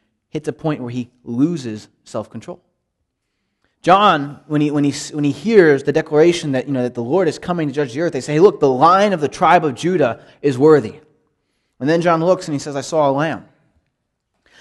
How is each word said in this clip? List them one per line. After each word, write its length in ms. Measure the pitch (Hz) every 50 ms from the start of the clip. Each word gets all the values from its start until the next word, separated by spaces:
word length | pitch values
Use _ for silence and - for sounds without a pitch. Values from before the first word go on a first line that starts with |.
| _ _ _ _ _ _
hits 180 | - 151 151
a 60 | 156 147
point 280 | - - 156 147 -
where 100 | 127 120
he 180 | 120 127 120 - _ _ -
loses 640 | 117 117 123 143 175 170 147 127 113 107 104 - _ _ _ _
self-control. 580 | - - 113 104 - - 113 - 175 180 - _ _ _ _ _ _ _ _ _ _ _ _ _ _ _ _ _ _ _ _ _ _ _ _
John, 580 | - 160 185 196 208 196 165 147 143 147 139 - _
when 140 | - 151 147
he, 100 | 147 151
when 120 | 147 147 143
he, 100 | 143 139 - - - 160
when 120 | 151 147
he 60 | 143
hears 520 | 139 - - 220 233 202 170 156 139 135 -
the 80 | 147
declaration 600 | 139 156 156 - 151 151 165 175 170 - 160 147 131
that, 140 | 127 120
you 40 | 143
know, 120 | 139 127 123
that 100 | 120 123
the 100 | 123 117
Lord 240 | 120 156 196 185
is 120 | 151 - -
coming 280 | - 180 175 170 156
to 60 | 143 127
judge 200 | 147 143 120 113
the 80 | 147
earth, 120 | 175 165 -
they 80 | 131
say, 120 | 123 151 147
"Hey, 60 | 156
look, 220 | 185 208 208 -
the 80 | 147 131
Lion 420 | 131 127 151 170 185 190 208 208
of 80 | 190 156
the 80 | 147
tribe 380 | 127 - - 185 160 180 175 160
of 100 | 147 120
Judah 480 | - 151 175 185 160 139 117 113 - - _ _ _
is 160 | - 147 123
worthy." 440 | 120 143 156 156 139 110 101 - - _ _ _ _ _ _ _ _ _ _ _ _ _ _ _ -
And 80 | 127 147
then 100 | 165 170
John 240 | 165 175 165 160 165
looks 240 | 180 180 180 -
and 60 | 165 147
he 60 | 135
says, 180 | - 151 139
"I 40 | 139
saw 280 | 131 - 165 156 147 139
a 20 |
lamb." 340 | 135 143 147 - 120 87 - _ _ _ _ _ _ _ _ _ _ _ _ _ _ _ _ _ _ _ _ _ _ _